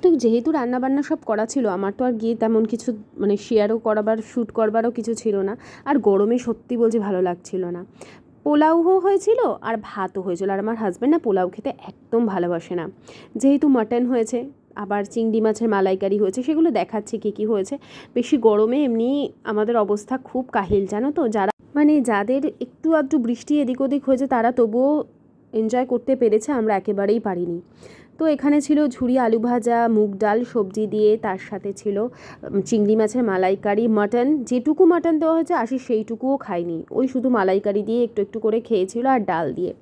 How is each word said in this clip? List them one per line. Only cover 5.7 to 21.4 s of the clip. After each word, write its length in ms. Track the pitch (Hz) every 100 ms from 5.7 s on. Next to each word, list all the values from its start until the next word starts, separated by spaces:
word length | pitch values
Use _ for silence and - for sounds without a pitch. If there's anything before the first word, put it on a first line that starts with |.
| - -
আর 100 | 277
গরমে 380 | 208 196 208 240
সত্যি 360 | 247 226 - 247
বলছি 200 | 233 226
ভালো 200 | 202 185
লাগছিল 420 | 180 175 - 185 175
না। 100 | 175 185 - - - _ _
পোলাও 360 | - 294 311 330 339 381
হয়েছিল 400 | 359 392 392 466 403 202
আর 140 | 202 226
ভাতও 360 | 208 - 190 202
হয়েছিল, 280 | 185 175 190
আর 80 | 196
আমার 180 | 214 226
হাজব্যান্ড 360 | 214 180 254
না 60 | 330
পোলাও 280 | 240 196 180
খেতে 220 | 190 269 - -
একদম 340 | - _ 226 233
ভালোবাসে 480 | 190 175 170 170 175
না। 100 | 160 - - - - 214
যেহেতু 300 | 269 285 302
মাটন 360 | 254 214 240 247
হয়েছে, 320 | 254 226 247 262 277 _ -
আবার 260 | 202 202 202
চিংড়ি 340 | 233 226 220
মাছের 260 | 214 214 226
মালাইকারি 480 | 196 190 190 196 202
হয়েছে, 220 | 202 190
সেগুলো 260 | 254 311 330
দেখাচ্ছি 440 | 214 175 220 208 226
কী 140 | 214
কী 140 | 208 214
হয়েছে। 300 | 247 190 277 - - -
বেশি 220 | - 240 285
গরমে 400 | 226 208 220 262
এমনি 260 | 285 226 240 285 269 -
আমাদের 320 | - 214 214 240
অবস্থা 380 | 202 208 208 254
খুব 260 | - 254 254
কাহিল, 320 | 233 190 202 190
জানো 220 | 208 262
তো। 120 | 302 254
যারা 240 | 214